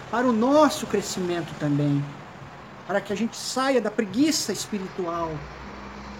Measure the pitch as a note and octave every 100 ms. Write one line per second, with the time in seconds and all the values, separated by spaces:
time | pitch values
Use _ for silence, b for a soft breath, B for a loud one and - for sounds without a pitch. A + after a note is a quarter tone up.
0 | B A3+ B3+ A3 B3 D4+ D4 - - G3+
1 | F#3+ G3 F3+ E3+ D#3 - D3 C#3+ D3 C#3+
2 | C#3+ - - - - - - - - G3
3 | G3 G3 A3+ - - B3 C4+ B3+ G#3+ A3+
4 | G3+ G3+ D#4 - - F#3 - G3+ F#3 -
5 | E3+ E3+ E3 D3 D3 - - - - -
6 | -